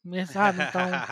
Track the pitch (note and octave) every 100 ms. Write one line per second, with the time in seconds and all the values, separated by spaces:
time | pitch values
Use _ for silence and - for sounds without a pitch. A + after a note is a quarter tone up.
0 | F3 F3+ F#3 G3 G3+ F3+ C#3+ F3+ F#3 F3+
1 | A#2+